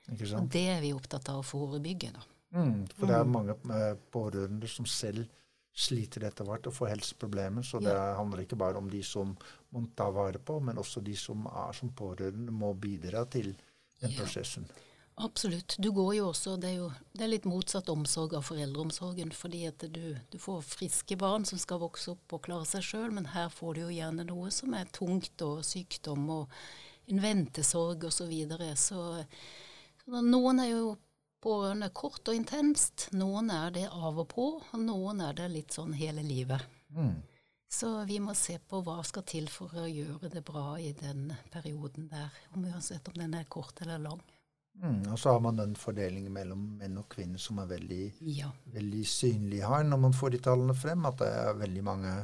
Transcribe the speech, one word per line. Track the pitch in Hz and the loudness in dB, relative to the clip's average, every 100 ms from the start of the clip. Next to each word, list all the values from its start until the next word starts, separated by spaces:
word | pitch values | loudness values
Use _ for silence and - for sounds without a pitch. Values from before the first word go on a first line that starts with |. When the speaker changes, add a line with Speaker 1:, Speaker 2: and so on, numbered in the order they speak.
| - | -10
Speaker 1:
Ikke | 110 | -6
Speaker 2:
Og | 104 | -2
Speaker 1:
sant? | 107 123 | 0 2
Speaker 2:
det | 170 185 | 2 4
er | 175 | 2
vi | 147 | 2
opptatt | 135 - 143 - | -2 -4 -6 -4
av | 139 | -4
å | 135 | -4
forebygge, | 139 143 147 156 180 110 | -2 -2 -2 -2 -4 -6
da. | - - - _ 175 | -10 -16 -20 _ 2
Speaker 1:
Mm, | 147 104 95 - | 4 4 0 2
for | 98 | 6
det | 117 | 8
er | 123 | 8
Speaker 2:
Mm. | |
Speaker 1:
mange, | 120 104 107 120 | 4 2 -2 0
eh, | 110 107 101 - | 2 2 0 -4
pårørende | 120 107 95 98 107 113 | -2 -2 0 0 -2 -4
som | - 117 | -4 -2
selv | - 110 107 117 - _ _ _ - | -2 -2 -2 -6 -10 _ _ _ 0
sliter | - 123 110 - 107 | 2 2 0 -4 -4
etter | - 101 | -4 -4
hvert | 113 127 | -4 -4
og | |
får | 127 113 | -2 -2
helseproblemer, | 104 - - 104 101 95 110 | -2 -4 -6 -4 -2 0 -2
så | 127 117 | -2 0
det | 104 | 2
Speaker 2:
Ja. | 98 98 98 | 4 2 0
Speaker 1:
handler | 104 95 | -2 -2
ikke | 92 110 | -4 0
bare | 92 95 | 2 0
om | 98 | -2
de | 101 | -4
som | 95 104 98 95 - - _ | -4 -2 -2 -4 -12 -20 _
må | 120 113 - | -6 -4 0
ta | 101 | 0
vare | 98 98 95 | 2 0 -2
på, | - 156 | -4 -2
men | 131 110 | -2 -2
også | 101 - | -4 -6
de | 101 101 | -6 -6
som | - 107 110 | -4 -4 -4
er | - - | -4 -6
som | - 123 | -4 -6
pårørende | 127 98 90 95 104 117 | -4 -6 -2 -2 -2 -4
må | 110 104 | 0 0
bidra | 95 104 92 90 107 123 | 0 -2 -4 -2 -2 0
til | 127 98 95 - _ _ _ | 0 -2 -4 -14 _ _ _
den | 110 | -4
Speaker 2:
Ja. | - | -2
Speaker 1:
prosessen. | 101 - - - 92 - - - - - | -4 -4 -6 -6 -10 -14 -20 -20 -18 -6
Speaker 2:
Absolutt. | 220 - 208 175 - - | -4 0 0 0 -2 0
Du | 208 | 2
går | 196 190 214 | 4 4 4
jo | 190 | 2
også, | 156 190 185 | 0 -2 -2
det | 180 | -2
er | 180 | -2
jo, | 175 131 - | -4 -8 -10
det | - | -4
er | 226 | 0
litt | 214 | 0
motsatt | 196 180 - 196 185 | 2 0 0 0 0
omsorg | 156 143 165 156 156 | 0 2 2 0 -2
av | 139 | -2
foreldreomsorgen, | 156 143 143 160 - 180 180 160 | -2 -2 -2 -4 -4 -4 -4 -6
fordi | - 175 170 165 | -6 -8 -6 -6
at | - 165 | -6 -8
du, | 165 165 135 - | -8 -6 -8 -10
du | 180 | -12
får | - 180 | -6 -6
friske | 143 - 180 - - 185 | -6 -6 -2 0 0 0
barn | 190 214 190 | 2 2 0
som | 185 | -2
skal | - 175 | -2 -2
vokse | 170 - - | -4 -6 -8
opp | 180 - | -8 -8
og | 160 | -8
klare | - 175 156 | -4 -4 -2
seg | 196 | -2
selv, | - 220 226 | -2 -4 -2
men | 202 143 | -2 -2
her | 175 170 | -2 -2
får | - 165 160 | -4 -6 -4
du | |
jo | 170 | -4
gjerne | 170 160 160 170 | -2 -2 -2 -4
noe | 175 185 | -4 -4
som | - 262 | -2 -2
er | 208 180 | -2 -4
tungt | - 175 185 - - | -4 0 0 0 -2
og | 156 151 147 | -2 -2 -4
sykdom | 185 180 - 156 143 151 | -4 -6 -8 -4 -2 0
og | 160 143 - - - - - - | -2 -4 -10 -16 -16 -18 -14 0
en | 196 | 2
ventesorg | 214 208 143 151 147 175 165 165 165 | 4 4 2 2 2 4 2 0 -2
og | |
så | - 175 | -2 0
videre. | 160 151 165 165 143 | -2 -2 -4 -2 2
Så, | - 190 170 165 135 - - - - - - _ - | 2 0 -4 -6 -8 -14 -18 -16 -18 -20 -20 _ -6
så | 247 | 4
noen | 240 254 254 254 | 8 8 8 6
er | 247 | 6
jo | 233 226 208 _ _ _ _ | 2 2 -2 _ _ _ _
pårørende | 220 208 196 202 196 | 0 2 2 0 -2
kort | - 294 - - | -4 -6 -4 -2
og | 226 | 0
intenst, | 226 294 294 294 - - - | 0 4 6 8 4 2 -2
noen | 190 190 202 226 | 0 2 2 2
er | 165 170 | 2 0
det | 180 196 | 0 -2
av | 175 160 156 | -2 -2 0
og | 165 | -2
på, | - 269 311 | 0 0 0
og | - 226 | -6 -2
noen | 226 196 190 202 | 0 0 0 0
er | 156 | -2
det | 151 180 | -2 -4
litt | 160 147 - | -4 -6 -6
sånn | 160 | -4
hele | 147 156 151 | -2 -2 -2
livet. | 151 127 127 135 - - - 151 | 0 0 2 0 -2 -14 -8 0
Speaker 1:
Mm. | 135 80 - _ _ _ - | 2 2 -4 _ _ _ -6
Speaker 2:
Så | - 233 220 202 | -2 -2 -2 -2
vi | 208 | -2
må | 202 196 | 0 0
se | - 170 | 0 -2
på | - 190 | -6 -4
hva | 175 170 160 | -2 -4 -4
skal | 196 | -6
til | - 160 151 | -4 -4 -4
for | - 180 | -6 -8
å | 170 165 | -6 -4
gjøre | 151 147 151 170 | -4 -4 -6 -8
det | 170 143 | -8 -6
bra | 147 143 156 | -6 -4 -4
i | 156 | -6
den | 147 143 143 139 127 - | -6 -6 -4 -4 -6 -10
perioden | 170 156 151 143 151 156 | -10 -6 -6 -8 -8 -8
der, | 151 147 - - 190 | -8 -8 -10 -10 -4
om | 180 | -4
uansett | 175 - 160 - | -4 -6 -6 -8
om | 170 | -6
den | 165 165 | -2 -4
er | |
kort | 160 165 - - | -4 -8 -8 -8
eller | 165 165 | -6 -4
lang. | 151 175 - - _ _ _ 190 | -6 -8 -14 -20 _ _ _ -4
Speaker 1:
Mm, | 175 104 101 | 0 0 0
og | 117 | 4
så | 143 | 8
har | 120 | 8
man | 117 110 | 6 4
den | 104 104 | 0 -2
fordelingen | - 101 95 95 98 | -4 0 0 -2 -4
mellom | 98 92 95 104 104 | -6 -4 -4 -6 -6
menn | 98 95 | -6 -6
og | - | -8
kvinner | - 87 92 | -8 -6 -6
som | - 101 | -4 -2
er | 92 | -2
veldig, | 87 90 92 101 - | -4 -4 -4 -4 -6
Speaker 2:
Ja. | 160 143 143 - - | -4 -4 -4 -8 -10
Speaker 1:
veldig | 107 104 107 104 | -4 -2 0 0
synlig | - 123 107 101 101 | 4 4 4 2 2
her | 101 147 | 4 4
når | 151 139 | 6 8
man | 131 | 8
får | 131 135 | 8 4
de | 123 | 4
tallene | 131 127 127 131 | 6 6 6 4
frem, | 147 175 147 | 2 2 2
at | 131 | 4
det | 110 | 2
er | 110 107 | 4 2
veldig | 101 101 92 | 2 0 0
mange, | 101 95 95 95 | 0 0 0 -2